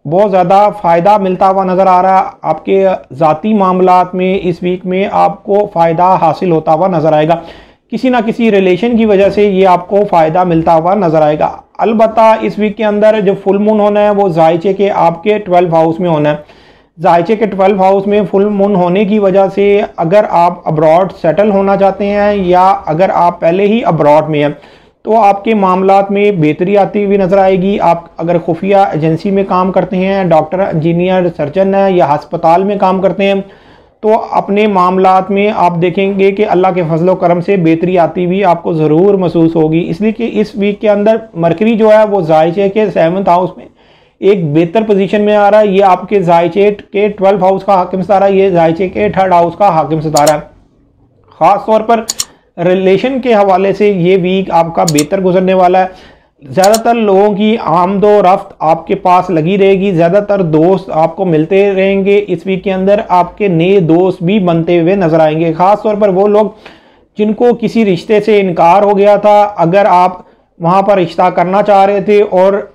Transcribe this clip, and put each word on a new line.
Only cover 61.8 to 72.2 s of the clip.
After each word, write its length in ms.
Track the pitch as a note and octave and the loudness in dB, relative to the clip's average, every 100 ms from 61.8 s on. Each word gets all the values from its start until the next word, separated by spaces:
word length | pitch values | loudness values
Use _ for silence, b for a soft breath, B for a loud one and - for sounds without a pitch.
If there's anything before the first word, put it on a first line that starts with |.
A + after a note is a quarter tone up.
| F#3+ G3 G3 G3+ | 0 0 0 0
इस 280 | G3+ E3+ F#3+ | 0 -6 -4
week 160 | F#3 | -6
के 80 | G3 | -4
अंदर 340 | F#3+ F#3+ G3+ - | -2 0 0 0
आपके 380 | F3+ F3 - F3 | -2 -2 -4 -2
नए 300 | E3 F3 G3 | 0 2 2
दोस्त 400 | D#3 E3 F#3 F3+ | 2 2 2 -2
भी 160 | E3+ G#3+ | -2 0
बनते 380 | F3 E3 E3 F3 | 0 -2 0 0
हुए 160 | E3 F#3 | 0 0
नज़र 240 | E3 D#3+ | 0 2
आएंगे। 320 | D#3 D#3 E3 | 2 0 -2
ख़ास 280 | D#3 F#3 G#3 | 0 0 0
तौर 140 | G#3+ G#3 | -2 -2
पर 140 | G#3+ | 0
वो 160 | F#3 G#3 | 2 2
लोग 260 | G#3 G#3 - B B B B B - | 2 0 -4 B B B B B -4
जिनको 340 | G#3+ G#3+ A#3+ | -4 0 0
किसी 300 | A#3 G#3+ A3+ | 0 -2 0
रिश्ते 360 | G#3+ E3+ - G#3+ | 0 -2 0 -2
से 180 | G#3 G#3 | 2 0
इनकार 440 | F#3+ F3 E3 F#3+ | 0 2 2 4
हो 100 | G3+ | 2
गया 240 | G3+ G3+ G3+ | 2 2 2
था, 240 | G#3 G#3 | 4 2
अगर 440 | G#3 F#3+ E3 G3 G3+ | 2 0 0 2 2
आप 380 | F3+ F3+ - - b b - | 2 2 -2 -20 b b -6
वहाँ 220 | E3 F#3+ | -2 0
पर 140 | G3 G3 | 2 0
रिश्ता 320 | E3 - F3+ | 0 0 -2
करना 320 | F3 E3+ G3 | 0 -2 0
चाह 220 | G#3 G3+ | 2 2
रहे 180 | G3 G3+ | 2 0
थे 180 | G3 G#3 | 0 0